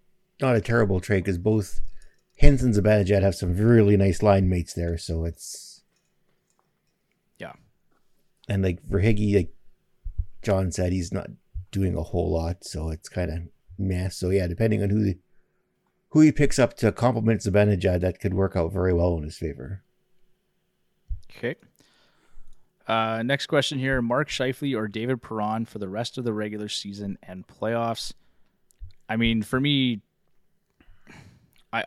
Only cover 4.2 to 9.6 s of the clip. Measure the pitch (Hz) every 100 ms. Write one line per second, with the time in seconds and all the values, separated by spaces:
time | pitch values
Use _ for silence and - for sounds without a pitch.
4.2 | 107 98 95 90 85 - 85 85 - 82
5.2 | 82 80 - - - - _ _ _ _
6.2 | _ _ _ _ _ _ _ _ _ _
7.2 | _ - 85 - _ _ _ _ _ _
8.2 | _ _ - 101 95 87 - 98 104 110
9.2 | 107 101 85 -